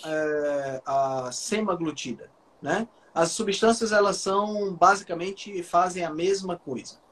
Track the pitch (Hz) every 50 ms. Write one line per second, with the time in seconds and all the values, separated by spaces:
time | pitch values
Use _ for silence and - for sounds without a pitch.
0 | 165 156 156 156 156 151 151 147 147 143 143 143 139 135 131 131 - 143 135 139
1 | 135 135 135 131 127 123 - - - - 208 214 220 190 180 165 165 156 143 -
2 | - 127 110 - - - _ _ _ _ _ _ - 143 175 208 233 - _ _
3 | _ _ - 165 170 165 - - 202 196 196 - 220 226 233 - 226 208 214 208
4 | 202 196 180 - - 196 196 202 208 214 214 208 202 196 175 165 175 190 208 202
5 | - - 170 165 180 196 196 - - 208 202 180 170 - - 175 185 180 175 185
6 | 170 156 156 160 175 190 196 190 190 180 170 165 - 147 127 110 - - - -
7 | _ _